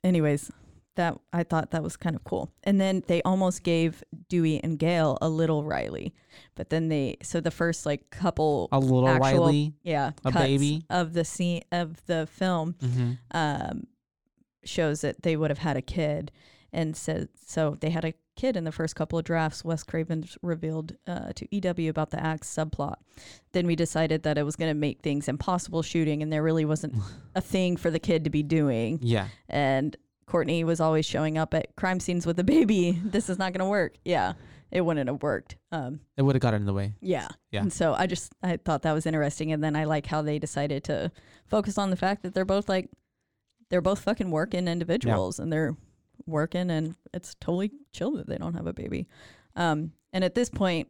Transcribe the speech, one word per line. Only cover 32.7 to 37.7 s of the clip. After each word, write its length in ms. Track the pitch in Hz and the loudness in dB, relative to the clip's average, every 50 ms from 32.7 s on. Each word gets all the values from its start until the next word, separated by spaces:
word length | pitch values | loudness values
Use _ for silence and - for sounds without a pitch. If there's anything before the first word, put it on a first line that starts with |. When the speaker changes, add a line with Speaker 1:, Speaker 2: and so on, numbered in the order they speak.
| 220 190 175 175 185 170 | 4 4 4 4 2 0
Speaker 1:
<laughs> 40 | 180 | -2
This 260 | 214 185 202 226 - | 0 -2 -2 0 0
is 80 | 185 185 | -2 -2
not 140 | 190 185 175 | -2 -2 -2
gonna 160 | 190 185 190 | -2 0 0
work. 240 | 202 208 170 - _ _ _ | 2 2 0 0 _ _ _
Yeah, 280 | 185 175 143 92 92 95 - - - - - - _ | 0 0 2 2 0 -2 -6 -12 -20 -20 -20 -20 _
it 80 | - 180 | -2 0
wouldn't 260 | 180 165 165 151 135 127 | 2 2 2 0 0 -2
have 140 | 139 143 | -2 -2
worked. 340 | - 147 123 - - _ - - _ _ | -2 -2 -2 -2 -4 _ -20 -20 _ _
Um, 300 | - 160 123 123 143 151 - _ _ - | -8 -6 -6 -6 -10 -12 -14 _ _ 2
Speaker 2:
It 40 | |
would've 200 | 135 139 135 131 | 4 4 4 4
got 100 | - 123 110 | 2 2 2
in 120 | 104 104 | 2 0
the 80 | 101 98 | 0 0
way. 200 | 98 98 104 107 - | 0 -2 -4 -6 -6
Speaker 1:
yeah. 280 | - 185 175 135 87 - - _ _ _ | -2 -2 -2 -2 -2 -8 -12 _ _ _
Speaker 2:
Yeah. 100 | - 202 | -4 -2
Speaker 1:
And 100 | 208 190 | -2 -2